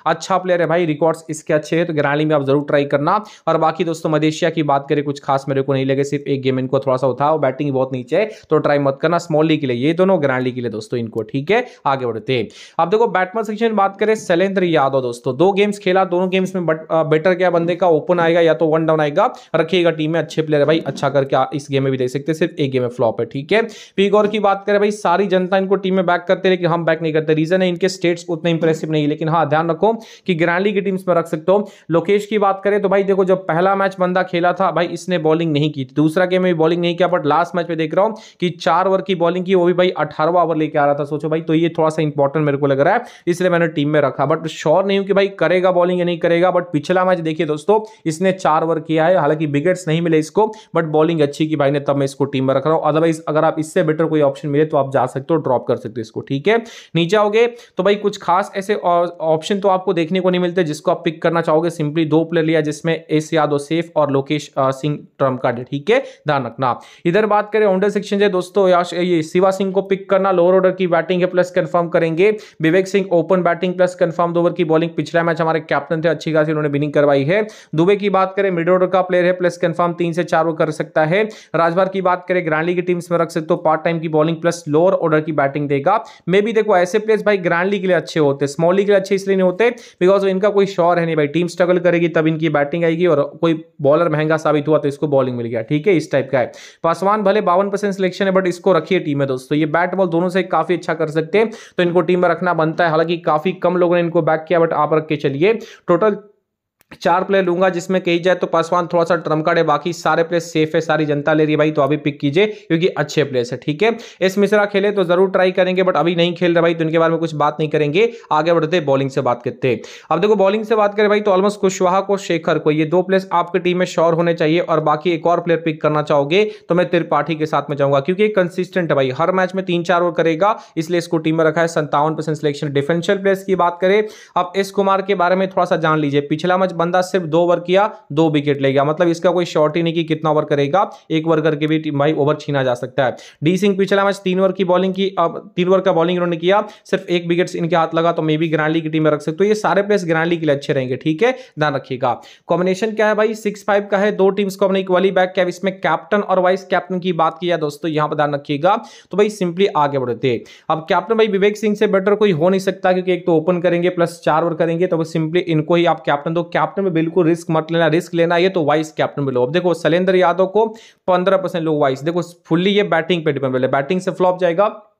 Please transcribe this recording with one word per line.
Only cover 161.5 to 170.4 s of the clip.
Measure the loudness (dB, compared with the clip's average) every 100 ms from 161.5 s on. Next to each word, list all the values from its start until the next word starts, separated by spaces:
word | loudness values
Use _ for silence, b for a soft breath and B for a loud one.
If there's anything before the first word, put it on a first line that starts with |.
| 0
सिंह | -2
से | 0 0
बेटर | 2 2 2
कोई | 2
हो | 2 2
नहीं | 0
सकता, | -2 -2 0
क्योंकि | 0 0
एक | -2 0
तो | 0
ओपन | 2 0
करेंगे | 0 0 0
प्लस | 0 -2 -2
चार | 0 0
ओवर | 0
करेंगे, | 0 -2 0 0
तो | -2 -2
simply | -2 -2 -2 0
इनको | 0 2
ही | 2 2
आप | 0 -2
कैप्टन | -2 -2
दो। | -4 -2
कैप्टन | -2 -2 -2
में | -2
बिल्कुल | 0 0 2 2
रिस्क | 0 -2
मत | -2 0
लेना, | 0 2
रिस्क | 0 -2
लेना | 0 0
है | 2 2
तो | 0
वाइस | 0 0 -2
कैप्टन | -4 -4 -2
में | -2
लो। | 0
अब | 0
देखो, | 0 0
शैलेंद्र | 0 0 0 2 2
यादव | 2 2